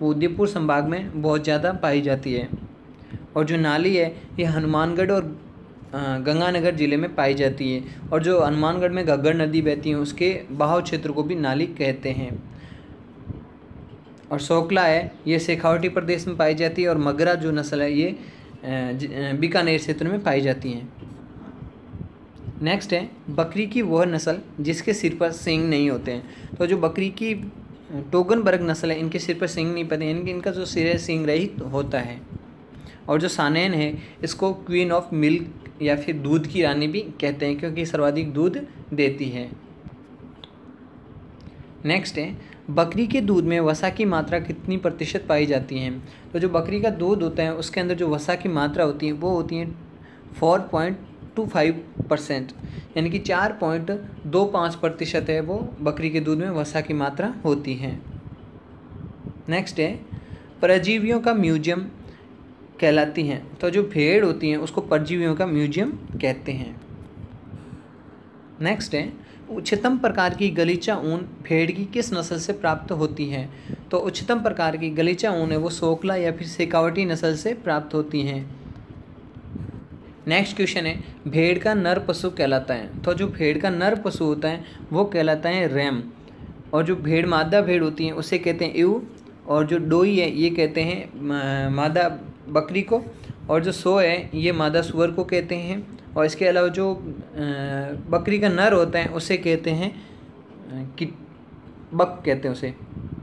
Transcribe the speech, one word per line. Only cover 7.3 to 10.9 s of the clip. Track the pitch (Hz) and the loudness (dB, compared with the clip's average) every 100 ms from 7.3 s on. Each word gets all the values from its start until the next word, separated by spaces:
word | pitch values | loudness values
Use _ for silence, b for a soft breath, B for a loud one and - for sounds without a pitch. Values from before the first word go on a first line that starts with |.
जाती | 139 135 135 131 | 4 2 2 -2
है। | 127 127 B B | -2 -6 B B
और | 156 | 0
जो | 160 180 | 4 4
हनुमानगढ़ | 147 151 156 175 180 | 4 4 2 2 2
में | 180 165 | 2 2
घग्गर | 139 147 | 4 4
नदी | 165 156 160 | 4 2 2
बहती | 156 147 151 | 2 2 0
है, | 147 | 0
उसके | 147 - 180 185 - | -2 0 0 0 -4
बहाव | 139 151 175 | 0 2 2
क्षेत्र | 175 | 2